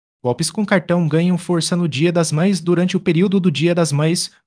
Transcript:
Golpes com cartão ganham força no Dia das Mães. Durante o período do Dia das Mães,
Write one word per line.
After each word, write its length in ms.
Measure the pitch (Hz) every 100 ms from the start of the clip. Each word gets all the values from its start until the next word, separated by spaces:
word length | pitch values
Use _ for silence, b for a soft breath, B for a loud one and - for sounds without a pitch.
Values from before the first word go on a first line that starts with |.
| _ _
Golpes 280 | 123 123 160
com 140 | -
cartão 420 | 202 196 - 175 165
ganham 280 | 160 175 175
força 380 | - 175 -
no 140 | 175 175
Dia 240 | 127 170
das 180 | 170 165
Mães. 300 | 151 190 185
Durante 360 | 170 175 180 185
o 40 |
período 400 | - 160 196 196
do 100 | 180
Dia 240 | 135 170
das 160 | 170 156
Mães, 400 | 143 160 180 - b